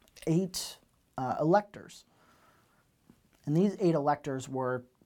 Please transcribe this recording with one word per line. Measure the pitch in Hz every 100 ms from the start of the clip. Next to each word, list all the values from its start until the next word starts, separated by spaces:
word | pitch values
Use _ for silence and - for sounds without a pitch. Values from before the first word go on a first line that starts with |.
| _ - -
eight, | 165 180 - - - _ _ _ -
uh, | 127 -
electors. | 151 202 208 107 - - _ _ _ _ _ _ _ _ _ _ _ _ _ _ 147
And | 156
these | 202 190
eight | 180
electors | 160 143 143 147 135 131
were | 131 127 127 - _